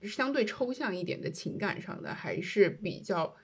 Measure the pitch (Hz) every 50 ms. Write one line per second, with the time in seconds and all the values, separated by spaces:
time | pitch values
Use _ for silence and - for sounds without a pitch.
0 | 196 208 - - 262 269 285 277 214 214 - - 262 247 254 - 285 214 180 180
1 | 185 180 - - - 165 - - - - 185 - 208 196 - - - - - -
2 | - - 214 - - - 87 - 180 - - 214 185 165 - - 208 175 - -
3 | - - 185 170 160 - - -